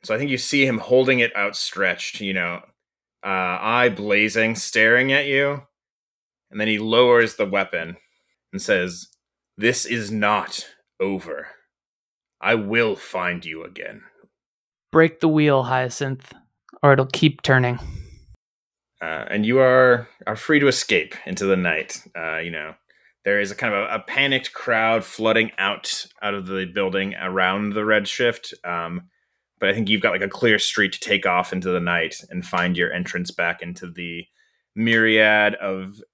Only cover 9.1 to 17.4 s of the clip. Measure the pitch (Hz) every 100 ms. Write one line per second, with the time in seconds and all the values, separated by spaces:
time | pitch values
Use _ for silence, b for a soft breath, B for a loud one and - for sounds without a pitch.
9.1 | _ _ _ _ - 113 123 - 117 101
10.1 | 107 104 104 - - - _ _ _ 95
11.1 | 95 85 71 - - _ _ _ _ _
12.1 | _ _ _ 98 117 101 113 113 95 -
13.1 | 92 90 87 82 78 - - - 107 -
14.1 | _ _ _ _ _ _ _ _ 160 160
15.1 | 165 165 156 151 135 123 127 127 - 135
16.1 | 131 - - _ _ _ - 143 135 131
17.1 | - 156 -